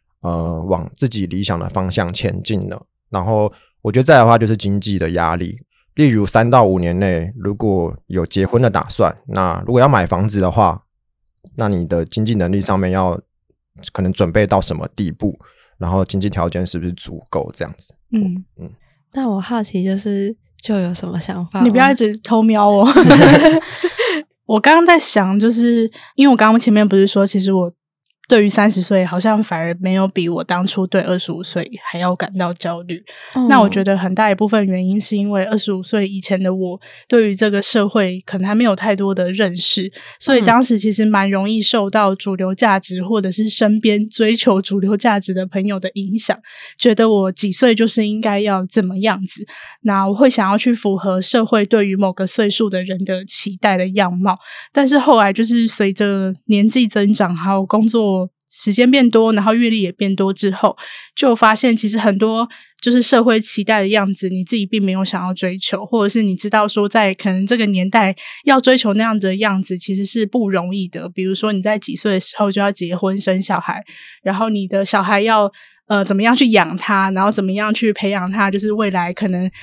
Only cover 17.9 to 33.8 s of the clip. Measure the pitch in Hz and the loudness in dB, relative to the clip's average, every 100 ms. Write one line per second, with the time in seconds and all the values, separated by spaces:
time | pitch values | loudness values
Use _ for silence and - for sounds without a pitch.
17.9 | _ _ 220 190 180 185 - 80 104 _ | _ _ -2 -2 -6 -12 -20 -20 -20 _
18.9 | _ _ 269 254 196 190 233 208 185 190 | _ _ -6 -4 -4 -4 -6 -4 -4 -4
19.9 | 196 208 202 196 226 _ - - 202 175 | -4 -4 -4 -6 -8 _ -14 -4 -2 -2
20.9 | 175 175 180 - 185 175 190 240 226 269 | -6 -8 -8 -6 -8 -8 0 2 4 4
21.9 | 262 220 214 - 226 220 214 208 202 233 | 4 0 -2 -2 2 2 4 4 6 6
22.9 | 285 - 277 277 285 311 320 - - 349 | 6 8 8 8 8 6 4 0 -6 -6
23.9 | - 466 320 - _ - 220 285 330 339 | -2 -2 -2 -6 _ -2 2 6 6 6
24.9 | 330 - 214 190 202 226 226 240 233 226 | 4 4 0 2 2 2 2 2 2 0
25.9 | - - - 277 240 220 233 - 208 208 | -4 -8 4 4 6 6 4 4 4 4
26.9 | 190 196 202 196 202 190 190 175 - _ | 4 4 2 2 0 0 0 -2 -6 _
27.9 | _ _ _ _ 233 208 208 208 190 180 | _ _ _ _ 4 4 4 2 0 0
28.9 | 196 180 180 220 214 214 165 165 175 185 | 0 0 0 0 0 0 -4 -6 -4 -2
29.9 | 190 190 190 170 170 - 180 185 - 185 | 0 0 -2 -4 -4 -4 -2 -2 -2 -2
30.9 | 190 180 180 - 165 180 175 - 226 - | -2 0 -4 -4 -8 -8 -8 -8 -12 -12
31.9 | 175 180 180 - 190 175 175 - 170 175 | -4 -4 -2 -6 -4 -6 -6 -8 -8 -10
32.9 | 170 - - - 262 247 269 202 202 | -14 -14 -20 -8 -2 4 6 6 2